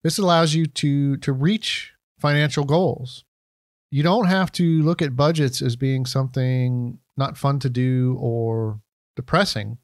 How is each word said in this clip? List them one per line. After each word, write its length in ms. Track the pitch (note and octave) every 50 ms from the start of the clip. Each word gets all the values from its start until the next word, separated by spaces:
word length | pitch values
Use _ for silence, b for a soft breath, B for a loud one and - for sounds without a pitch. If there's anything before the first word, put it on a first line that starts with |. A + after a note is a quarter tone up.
| -
This 140 | E3 D#3
allows 380 | - G3 F3+ E3+ E3 E3+ D#3 D3+
you 100 | D#3+ E3
to, 520 | D#3 - - - D3 C#3 C#3+ C#3+ C#3 C#3
to 160 | C3 - C#3+ C3+
reach 600 | C3 C#3 F3 G#3+ A3 - - - - - - _ _ _ _ _ _
financial 440 | - D3 D3 D3 D3+ D3 - D3+ C#3+
goals. 640 | C3+ D3+ F3 F#3+ D3 - - B2+ - - - _ _ _ _ _ _ _ _ _ _ _ _ _ _
You 100 | C#3 C#3
don't 240 | D3 E3+ F#3 A#3 A3
have 260 | F3 F#3+ F#3+ F#3 - -
to 280 | - F3 E3 D#3+ D#3+
look 220 | D3+ D#3 F3 - D#3
at 120 | C#3+ B2
budgets 460 | B2 C#3+ D#3 E3+ D#3+ D3 B2+ - -
as 140 | C3+ B2+ A#2
being 320 | A#2+ C3+ C3+ C3+ C3 C3
something 920 | B2+ - C3+ C3 B2+ B2+ C3 B2+ B2+ B2+ B2+ B2+ B2+ B2 B2 A#2+ A#2+ A#2+ - _ _ _
not 220 | C#3 C#3 C#3 -
fun 220 | - - C#3 C#3 C#3
to 100 | B2 C3+
do 480 | A#2+ B2 B2+ C3 B2+ B2+ B2+ B2+ B2+ B2
or 600 | A2+ A#2+ A#2 A#2 A2+ A2+ A2+ A2+ A2+ A2 G#2+ G#2+ _ _ _ _ _ _ _
depressing. 640 | - B2 - - E3+ G3+ - - A2 G2+ G#2 A#2 -